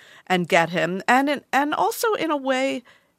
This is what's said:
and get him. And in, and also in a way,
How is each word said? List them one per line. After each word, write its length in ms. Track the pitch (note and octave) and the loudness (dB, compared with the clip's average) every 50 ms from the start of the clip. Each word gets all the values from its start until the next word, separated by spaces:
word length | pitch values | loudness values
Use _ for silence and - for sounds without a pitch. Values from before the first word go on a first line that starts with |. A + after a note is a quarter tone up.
| - - - - - | -16 -20 -20 -12 -4
and 220 | - F#3 F3+ F3 D3+ | -2 0 0 0 2
get 240 | F#3 F3 E3 E3 | 2 2 2 2
him. 280 | F3 E3+ D#3 E3 F3+ F#3+ - - | 0 -2 -2 -2 -2 -2 0 2
And 220 | A#3+ C4 C#4 C#4+ | 2 4 4 2
in, 120 | D4 A#3+ - _ - | -2 -4 -4 _ 0
and 220 | C4 C#4+ D4 D4+ | 0 0 0 0
also 400 | - - G#4 A4+ - - A#4 G#4 | 0 0 0 -2 -2 -2 -2 -2
in 160 | - - D#4+ | -2 -2 -2
a 60 | D#4 C#4+ | -4 -2
way, 440 | C4 C4 C4 B3+ C4 C4+ C4+ C4 - _ - _ _ _ _ | -2 -2 -2 0 0 -2 -4 -4 -8 _ -20 _ _ _ _